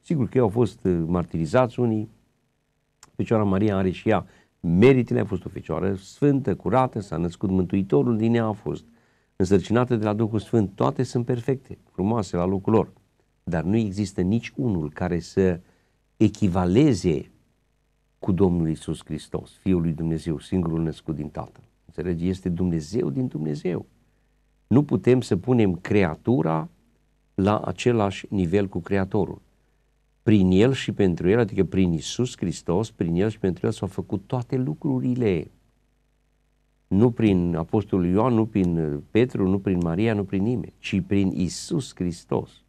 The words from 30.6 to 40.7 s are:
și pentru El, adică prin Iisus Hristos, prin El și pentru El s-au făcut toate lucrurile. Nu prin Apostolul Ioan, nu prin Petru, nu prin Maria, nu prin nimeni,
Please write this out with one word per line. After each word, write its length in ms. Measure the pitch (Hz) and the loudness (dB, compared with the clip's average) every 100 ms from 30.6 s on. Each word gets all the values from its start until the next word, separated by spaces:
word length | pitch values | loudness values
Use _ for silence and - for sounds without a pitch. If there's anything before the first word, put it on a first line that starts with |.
| 117 | 4
și 200 | 131 - | 2 -4
pentru 360 | 107 101 82 87 | 0 0 2 2
El, 100 | 110 | 2
adică 260 | 110 - | 2 0
prin 280 | 90 92 92 | -2 2 0
Iisus 440 | 82 - - 123 - | 0 -4 -6 -6 -4
Hristos, 540 | 92 78 - 87 113 | -6 -6 -4 -2 -2
prin 240 | - 90 | -4 -2
El 160 | 85 104 | 0 -2
și 80 | 107 | -2
pentru 280 | 95 87 113 | -4 -2 -4
El 60 | |
s-au 160 | 107 98 | -4 -8
făcut 340 | - - 104 - | -8 -8 -8 -6
toate 300 | 127 120 135 | -8 -4 -4
lucrurile. 920 | 131 151 151 131 131 123 117 87 - _ _ _ _ _ _ _ _ _ _ _ _ _ _ | -4 -4 -4 -2 -2 -2 0 0 -4 _ _ _ _ _ _ _ _ _ _ _ _ _ _
Nu 220 | 95 123 | 4 4
prin 440 | 117 110 95 87 82 | 4 2 4 2 -2
Apostolul 500 | 85 110 101 101 87 | 0 -2 0 0 2
Ioan, 280 | 92 120 | 2 2
nu 120 | 117 110 | 2 0
prin 560 | 104 92 82 80 73 - | 0 0 0 -2 -4 -2
Petru, 380 | 107 127 113 95 | 0 2 0 0
nu 100 | 98 | 0
prin 200 | 98 90 | 0 0
Maria, 320 | 85 82 113 | 0 0 0
nu 100 | 104 | 0
prin 180 | 98 98 | -2 -4
nimeni, 300 | 101 123 - | -2 -4 -6